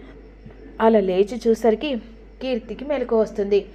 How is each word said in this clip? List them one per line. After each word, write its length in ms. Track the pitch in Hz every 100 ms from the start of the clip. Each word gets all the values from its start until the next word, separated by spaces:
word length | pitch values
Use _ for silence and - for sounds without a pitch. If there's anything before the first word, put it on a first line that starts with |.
| - - - - - - - -
అలా 180 | 226 226
లేచి 380 | 190 185 208 240 233
చూసరికి 420 | 226 233 220 294 240 - - - -
కీర్తికి 440 | 254 240 220 214 277
మెలకువ 340 | 277 247 226
వస్తుంది. 400 | 202 214 202 202 -